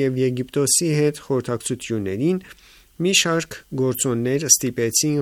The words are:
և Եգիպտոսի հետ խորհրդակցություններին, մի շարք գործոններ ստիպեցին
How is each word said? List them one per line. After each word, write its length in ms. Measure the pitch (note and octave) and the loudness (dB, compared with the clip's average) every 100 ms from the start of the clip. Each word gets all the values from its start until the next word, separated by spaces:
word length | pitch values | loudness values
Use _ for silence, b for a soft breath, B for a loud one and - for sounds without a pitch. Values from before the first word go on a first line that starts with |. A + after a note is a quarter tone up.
և 180 | C3+ B2+ B2+ | 0 2 0
Եգիպտոսի 680 | B2+ B2+ C#3+ C3+ - E3+ D3+ | 0 -2 0 2 2 2 2
հետ 240 | D3 D3 | 2 0
խորհրդակցություններին, 1200 | - C3 A#2+ A#2 - B2 - A2+ G2 G2 D#3 F#3 B B B B B - | -2 -2 0 -4 -4 -6 -4 -4 -2 0 0 0 B B B B B -4
մի 180 | F3 F#3+ | 0 2
շարք 360 | E3+ E3 D#3 - - C3 | 2 0 -2 -12 -8 -2
գործոններ 720 | C3 B2 C3+ A#2 B2 C#3 D3+ | 0 0 -2 0 0 0 2
ստիպեցին 640 | - C3 A#2 A2+ - D3+ D3 | 2 2 -2 0 0 0 0